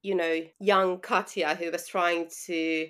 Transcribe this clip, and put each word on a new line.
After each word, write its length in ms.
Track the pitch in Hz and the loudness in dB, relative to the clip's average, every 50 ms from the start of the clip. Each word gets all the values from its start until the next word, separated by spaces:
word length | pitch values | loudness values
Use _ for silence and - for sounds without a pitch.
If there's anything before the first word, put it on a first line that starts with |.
| - | -6
you 140 | 196 196 | -2 0
know, 260 | 185 170 165 165 165 165 160 - _ | 0 2 2 0 -2 -2 -6 -12 _
young 420 | 202 196 202 190 190 185 180 180 | 2 4 4 6 4 4 0 -2
Katja 540 | - - 233 185 202 - - 202 165 151 160 | -2 0 0 0 0 0 -2 -2 0 0 0
who 160 | 190 170 170 | 0 -2 -4
was 160 | 160 165 - | -4 -6 -6
trying 420 | - - 196 175 175 175 170 165 165 - - - | -4 -2 0 2 2 2 0 -2 -4 -8 -12 -8
to 420 | - 175 165 160 160 160 160 160 160 | -6 -4 -2 0 0 0 -2 -2 -6